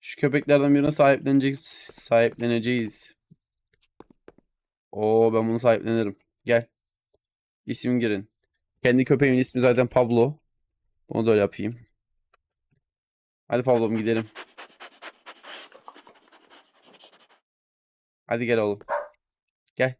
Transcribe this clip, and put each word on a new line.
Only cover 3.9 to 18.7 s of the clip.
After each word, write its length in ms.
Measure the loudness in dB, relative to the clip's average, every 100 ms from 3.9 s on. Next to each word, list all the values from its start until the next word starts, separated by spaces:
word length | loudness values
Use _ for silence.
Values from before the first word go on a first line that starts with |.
| _ -20 _ _ _ _ _ _ _ _
Oo, 420 | -4 0 4 4
ben 160 | 2 0
bunu 100 | 0
sahiplenirim. 600 | 2 2 2 -2 -2 -6 _ _ -2
Gel. 220 | -2 -2 _ _ _ _ _ _ _ _ _ -12
İsim 340 | -8 -2 -2
girin. 320 | -2 -4 -8 _ _ _ _ _
Kendi 220 | 0 2 2
köpeğimin 340 | 2 2 2
ismi 220 | 0 0
zaten 260 | 2 2 2
Pablo. 520 | 2 2 2 2 0 _ _ _ _ _ _ _
Bunu 180 | -2 2
da 40 |
öyle 100 | 2
yapayım. 380 | 2 -2 -10 -10 -20 _ _ _ _ _ _ _ _ _ _ _ _ _ _ _ _
Hadi 160 | -4
Pablo'm, 340 | 0 2 2 -2
gidelim. 280 | -2 -2 -4 -14 -20 -20 -20 _ -20 _ -20 -20 -20 -20 -20 -20 -20 -20 -20 -20 -20 -20 _ -20 _ -20 _ _ -20 -20 -20 _ _ _ _ _ _ _ _ _ _ _ _
Hadi 180 | -6 -2
gel 140 | 0
oğlum. 200 | 0